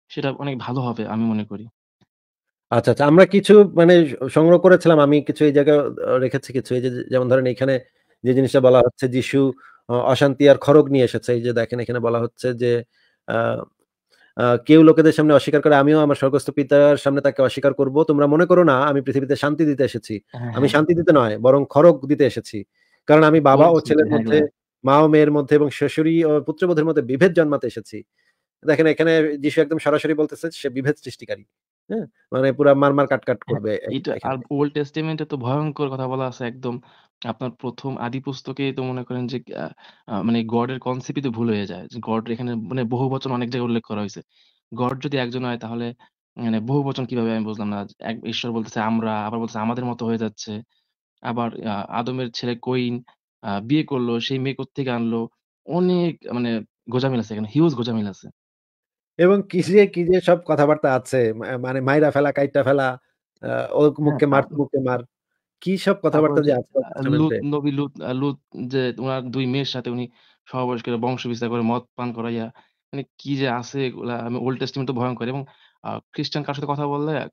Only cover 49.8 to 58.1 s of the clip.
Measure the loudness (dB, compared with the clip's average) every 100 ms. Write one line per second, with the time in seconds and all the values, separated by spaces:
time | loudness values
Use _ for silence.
49.8 | -8 -6 -6 -4 -6 -10 -12 -14 -14 _
50.8 | _ _ _ _ -10 -6 -6 -8 -8 -8
51.8 | -8 -8 -6 -8 -10 -8 -8 -8 -6 -4
52.8 | -4 -8 -12 _ _ _ -10 -8 -2 -2
53.8 | -2 -4 -4 -4 -4 -6 -6 -8 -10 -8
54.8 | -6 -4 -4 -4 -8 _ _ _ -8 -2
55.8 | 0 0 -2 -6 -10 -6 -4 -4 -8 _
56.8 | -8 -4 -2 -4 -6 -8 -4 0 0 0
57.8 | -4 -6 -6